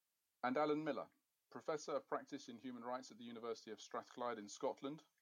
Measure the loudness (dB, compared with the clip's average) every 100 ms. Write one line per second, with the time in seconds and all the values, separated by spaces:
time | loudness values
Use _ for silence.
0 | _ _ _ _ 2 4 6 6 4 0
1 | -2 _ _ _ -12 -6 0 0 2 0
2 | 2 -2 -2 -6 -6 -8 -6 -4 -2 -4
3 | -4 -10 -8 -2 0 0 -2 -6 -4 -4
4 | -4 0 0 0 -4 0 2 2 -4 -6
5 | -12 _